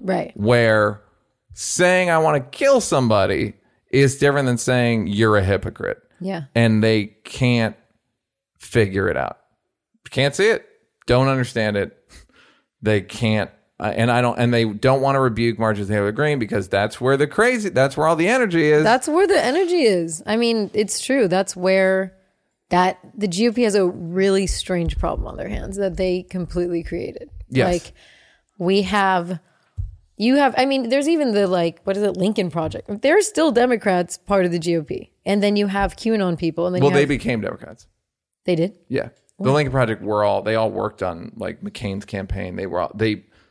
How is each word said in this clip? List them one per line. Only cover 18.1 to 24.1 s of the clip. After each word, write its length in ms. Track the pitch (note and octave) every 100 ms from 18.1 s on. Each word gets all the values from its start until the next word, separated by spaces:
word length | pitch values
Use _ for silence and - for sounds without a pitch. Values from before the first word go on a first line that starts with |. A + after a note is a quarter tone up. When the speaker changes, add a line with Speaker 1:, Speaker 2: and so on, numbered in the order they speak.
| E3
Speaker 2:
the 120 | F3
energy 420 | B3+ A3+ E3+ D3+
is. 140 | D3+
Speaker 1:
That's 240 | D#3+ B3+ D#4
where 180 | D#4 G4
the 160 | F#4
energy 380 | A#3+ D#4 F4 F4
is. 400 | A#3 F3+ E3 D#3+ -
I 100 | A3
mean, 340 | A#3 A3+ G3+
it's 280 | G#3+ G#3 -
true. 260 | - C#4 G3
That's 280 | F3+ G3 F3+
where 600 | F#3 F#3+ F#3+ F#3+ F#3+ - _ _ _ _ _
that, 280 | F3 F3+ - - A3
the 100 | G3+
G 220 | F3 A#3
O 40 |
P 100 | A3
has 120 | A3+
a 100 | G3+ F3+
really 600 | F#3+ E3